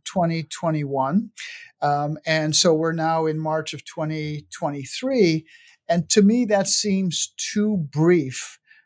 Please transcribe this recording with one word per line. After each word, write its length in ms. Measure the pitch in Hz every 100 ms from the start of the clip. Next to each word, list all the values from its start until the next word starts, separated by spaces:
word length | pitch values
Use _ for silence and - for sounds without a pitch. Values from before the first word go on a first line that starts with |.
| -
twenty 380 | 190 170 165
twenty-one. 880 | 156 - 170 156 139 135 131 190 233 - - - - _
Um, 360 | 147 143 147 156 165
and 300 | 160 156 151
so 180 | 175 156
we're 180 | 165
now 320 | 165 160 165 160
in 140 | 156
March 340 | 156 156 156
of 100 | 151 -
twenty 600 | - 156 156 151 151 -
twenty-three. 960 | - 160 143 135 - 254 262 175 160 - - - _ -
And 200 | 170 -
to 120 | 220
me, 240 | 202 240 220
that 220 | 202 196
seems 640 | - 208 190 190 151 - -
too 420 | - 208 214 202
brief 800 | 143 147 165 175 131 123 - - _ -